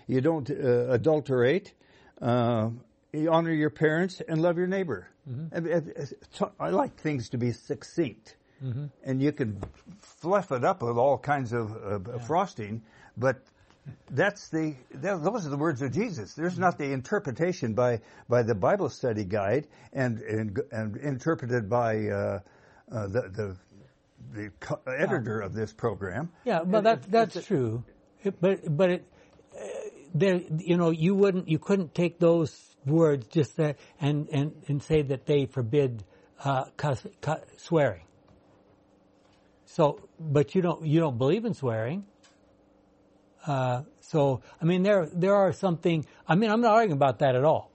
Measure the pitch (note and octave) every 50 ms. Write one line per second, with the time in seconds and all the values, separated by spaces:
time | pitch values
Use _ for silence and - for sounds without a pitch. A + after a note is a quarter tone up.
0 | - - B2+ C3 C3 E3 E3 D#3 A#2 D3 C#3 - D3 B2 B2 A#2+ B2 B2+ B2+ A2+
1 | G#2 D#3+ D#3 D3+ B2+ C#3 C3 B2 A#2+ C3 D#3+ G3 - - _ _ _ _ _ -
2 | - - _ - - A#2+ A#2+ B2 A#2 A#2+ A#2+ A2 G#2+ A2+ A#2 B2+ - _ _ _
3 | _ - - D#3 D#3 E3+ D#3+ E3 E3 E3 E3 D3+ D3+ D3 - - D#3+ D#3 D#3 E3
4 | F#3 F#3 - - D#3 - D#3+ D#3 E3 F3 E3 F3 F#3 F3+ F#3+ G3 F#3 D#3 G#2+ F2+
5 | - - _ _ _ C#3 A#2+ C3+ E3 D#3 - F3 E3 D#3 E3+ E3+ D3+ - - -
6 | C#3+ - - _ - - - - G#3 - - - C#3+ E3 F3+ G3 - - - -
7 | - D#3 D3 B2+ G#2+ - - A#2 B2 A#2+ A2+ - - - - - - - - E3+
8 | D#3+ A2+ - - _ - - _ _ _ _ - C3+ B2+ A2 C#3 D3 C3+ _ _
9 | - C3 C3 C3 C#3 D3+ D3 - C3 G#2+ G2 F#2+ F#2 - - _ _ - - -
10 | - - _ _ D3+ E3+ G3+ G3+ F3+ - C3+ A#2+ C3 F3+ G3 F#3+ A#2 A#2+ A#2+ A#2+
11 | C3 C#3+ C3 A#2 - B2+ D3 C#3 C3 G#2+ A#2+ A#2+ A2 G#2 A2 A2 A2 G2 G#2 G2
12 | F2+ A#2 B2 A#2+ A#2+ A#2+ D#3 F3+ G3 F3+ - - G#2+ G2+ A2 A#2 - _ _ -
13 | - - - A2 B2 C3+ B2 - _ _ _ _ _ _ _ _ _ C#3+ - _
14 | _ - C3+ B2+ F#3 G3+ G3 - - - D#3+ D#3+ D#3+ D#3 D3 B2+ - _ - C#3
15 | D3 G3 G3 D#3+ D3 F#3+ A#3+ A3+ E3+ C#3 C#3+ C#3 D3+ E3+ C#3+ A#2 C#3 B2 A2 F3
16 | A#3 A#3+ E3 A2 G2+ - - D3 E3 F3+ F3+ F3 F#3 F3 E3+ - D3 C#3 C#3 C3
17 | B2 - G#3+ G3+ - C#3 A2+ - E3 F3+ E3+ - C3 A2+ G#2+ B2 B2 B2 A#2 G#2+
18 | - - - - - - A#2+ B2 A#2 G#2+ A#2 F#2 A2+ D3 G3 G3 D#3+ A#2 - -
19 | - B2 A2 G#2 G2+ F2 A2 G#2 G2 G2+ A#2+ D3+ - - - - - - - C#3
20 | B2+ B2 A2+ A2+ - G#2+ G#2+ A2 A2 G#2 G2 C3+ - - A#2 A2 A2 G#2+ G#2 -
21 | C#3+ D3 C3+ B2 - D#3+ E3 - B2+ A#2 B2 B2 G#2 F#2+ A#2+ B2 A#2+ A2+ A2 G#2+
22 | G#2+ G#2 G2+ G2+ G2+ G#2 G2+ G2+ - - _ _ _ _ _ _ _ - - A2
23 | G2+ G2 G2 B2 G2+ F#2+ F#2+ G#2+ G#2 G2 F#2 F#2 _ _ G2 G2+ - _ _ _
24 | _ _ _ - A#2+ C3 G#2+ G#2 G#2 G2+ - - - - D3+ - - C3 B2+ C#3+
25 | D#3 - G3 C#3+ G#2+ A2+ G#2+ A2 G2 F#2 - A2 A2 G#2 - - B2+ A2+ G2 F2+
26 | G2 F#2 F2+ A#2+ E3 E3+ _ _ - B3 G3 E3 E3 F3+ G#3 G#3+ G3+ A3+ A3+ A#2+
27 | - F#3+ G#3 A3+ A3+ E3+ - E3+ - - G3 C3+ B2 A2 A2 B2 - - - _
28 | _ _ _ _ - G3 G3 - E3+ G3 F#3+ - - E3 C#3+ D#3 F#3+ F3+ F3+ F3
29 | - _ _ _ _ _ _ _ _ _ - - - - - - - - - -
30 | - - - D3 G3 G3 F3+ F3+ - - D#3 D#3 - - E3+ F3+ E3+ E3 E3 D#3+
31 | D#3+ F#3+ G3+ F#3+ G3+ G3+ F3+ F#3 - - D#3 D3+ - - G3+ G3 E3+ C3+ - -
32 | F3+ E3+ - - E3+ E3+ E3+ E3+ D#3 - - - - _ _ _ - C3+ D#3 E3
33 | E3 D3+ C#3+ C3+ A2 - - E3 C3 - - E3 D#3 D3+ C3+ - - - _ -
34 | C#3+ C#3+ D3+ D3 D3+ - D3+ C#3 C#3+ D3+ D3 - - - C#3+ C#3 - - D#3+ D#3
35 | C#3+ C3 C#3 B2 - - D3 C#3+ C3+ - - C3 A#2 G#2+ C#3+ D3 C#3 B2+ A#2 A2
36 | F#2 _ _ _ _ _ _ - - C#3 C3+ C3 C#3 - - - D3 D3+ B2+ -
37 | - - _ - - C#3+ D#3 - - - - - - - E3 D#3 C#3 A#2 F#2+ E2+
38 | - _ _ _ _ _ _ _ _ _ _ _ _ _ _ _ _ _ _ _
39 | _ _ _ _ _ _ _ _ _ _ _ _ _ _ - F3 D#3 C#3+ D3 -
40 | - - _ - D#3+ D3+ C3+ D3+ C#3 - - F#3 F3 F3 D3 - E3 D3+ D3 E3
41 | D#3+ D3 B2 A2+ C3 C#3+ F3+ A3+ A3+ A3+ D3+ - C3+ A#2+ A2+ A2 A2 B2+ E3 G#3
42 | G3 _ _ _ _ - _ _ _ _ _ _ _ _ _ _ _ _ _ _
43 | _ _ _ _ _ _ _ _ - D#3 C#3 C3 B2+ B2+ B2 B2+ D#3 - _ _
44 | - - - D#3 C#3 C#3 C3 - - - - - E3 E3 F#3 F3+ F#3 G#3 G#3 F#3+
45 | D#3+ - - E3+ F3+ G3 G3+ G3+ F#3+ F3 - - G3 F#3 E3 - - F3+ E3 D#3
46 | C3+ - - - - - D#3+ G3 A3+ G#3+ G#3 A#3 A#3+ A3 G#3 A#3 A3+ G3 D3 C#3
47 | C#3+ C3+ A#2 - D3 C3+ B2+ B2+ C#3 D#3+ C#3 G2+ - -